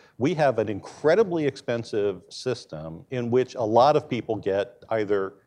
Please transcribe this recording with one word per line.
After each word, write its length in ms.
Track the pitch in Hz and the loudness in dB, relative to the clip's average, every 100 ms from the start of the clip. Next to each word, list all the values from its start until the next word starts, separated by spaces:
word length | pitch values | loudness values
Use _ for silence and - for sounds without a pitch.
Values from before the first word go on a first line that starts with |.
| _ - | _ -4
We 160 | 135 | -2
have 240 | 165 143 113 | 2 2 2
an 120 | 107 | 0
incredibly 760 | 101 - - 147 185 208 170 143 | -4 -10 -2 2 4 2 0 -2
expensive 760 | - - 117 113 113 101 90 - | -4 -6 -6 -4 -2 -2 -4 -12
system 760 | - 131 117 - 76 80 82 - | -10 -6 -6 -8 -14 -12 -14 -10
in 200 | 127 120 | -6 0
which 240 | 123 123 - | 0 0 -2
a 60 | |
lot 320 | 110 117 135 | 2 6 6
of 140 | 147 110 | 4 0
people 280 | 123 - 104 | -6 -4 -4
get 460 | 98 98 98 - - | -2 0 -2 -8 -6
either 460 | 113 101 101 95 - | -2 0 0 -2 -8